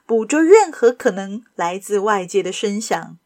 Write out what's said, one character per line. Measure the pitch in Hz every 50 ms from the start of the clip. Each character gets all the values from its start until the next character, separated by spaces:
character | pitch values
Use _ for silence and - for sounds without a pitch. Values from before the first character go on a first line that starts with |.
| _
捕 | - 226 220 220
捉 | 214 285 311
任 | 330 320 403 440 403 320
何 | - - 240 233
可 | 247 - - 240
能 | 180 196 196 196 202 240 - _ _
来 | - 175 175 185 196
自 | - - 208
外 | 196 196 220 214 196 180
界 | 175 - 196 175
的 | 180
声 | 196 - 226 208 202 214
响。 | 220 - 185 165 165 165 165 - _